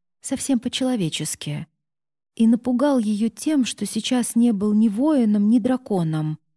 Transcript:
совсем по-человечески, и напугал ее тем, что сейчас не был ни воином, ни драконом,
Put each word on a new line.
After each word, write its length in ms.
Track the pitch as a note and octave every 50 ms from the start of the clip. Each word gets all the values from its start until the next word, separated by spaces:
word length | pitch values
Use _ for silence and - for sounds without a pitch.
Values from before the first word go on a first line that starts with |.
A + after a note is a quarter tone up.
| _ _ _ _
совсем 400 | - - C4+ B3+ - - C4+ A3+
по-человечески, 1040 | - B3 - - C4 B3+ B3+ A3 F3 D#3 - - D3+ - - - - D3+ D3 C#3+ - - _ _ _ _ _ _ _ _ _ _ _ _ _
и 100 | - A3+
напугал 520 | A3+ B3 - - B3+ B3 A#3+ C#4 D4 C#4 B3+
ее 300 | G#3+ G#3+ G#3+ G3+ A3+ A3+
тем, 380 | - - - D4+ D#4 C#4 A#3
что 180 | - - - G#3
сейчас 500 | G3 - A3 - - B3+ B3 A3 - -
не 180 | A#3 A#3+ A#3+
был 200 | A3 F#3+ G#3 G#3+
ни 160 | G#3 G#3+ A3 A#3
воином, 640 | F#3+ G#3+ C4+ D#4 D#4 C4+ A#3 G#3+ G#3 G#3 G3+ G#3+
ни 80 | A#3 B3+
драконом, 800 | G3 B3+ C4 B3+ - - G#3 F3+ E3 D#3+ D#3 D#3 D#3 D#3 D#3 - _ _ _